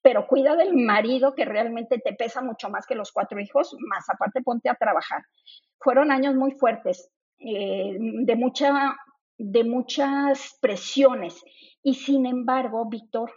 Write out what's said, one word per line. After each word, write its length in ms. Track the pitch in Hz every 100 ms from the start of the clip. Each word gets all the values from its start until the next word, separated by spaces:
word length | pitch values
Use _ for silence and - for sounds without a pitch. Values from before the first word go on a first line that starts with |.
pero 240 | 262 214 -
cuida 280 | 262 269 330
del 200 | 381 302
marido 580 | 226 208 226 254 269
que 120 | 277 214
realmente 520 | 208 233 233 233 233
te 160 | -
pesa 300 | 196 233 -
mucho 260 | 262 220 202
más 160 | 208 -
que 80 |
los 180 | 226 202
cuatro 280 | - - 202
hijos, 360 | 202 277 330 -
más 280 | - 190 -
aparte 340 | - - 262
ponte 260 | 247 233 247
a 60 | 240
trabajar. 480 | 220 170 - 143 - _ - - _ _
Fueron 320 | 269 247 302
años 240 | 269 277 262
muy 160 | 269
fuertes, 580 | 269 240 214 - 180 - _ _ _
eh, 580 | 226 208 196 190 202 190
de 360 | 226 220 233 233
mucha, 600 | 254 262 277 277 277 - - _ _ -
de 240 | 208 226
muchas 920 | 233 247 240 - 277 277 285 269 - -
presiones, 800 | 233 190 - 269 269 233 170 - - _ - _
y 140 | 277 254
sin 320 | - 277 254
embargo, 600 | 254 240 262 240 226 226
Víctor, 440 | 220 - 226 233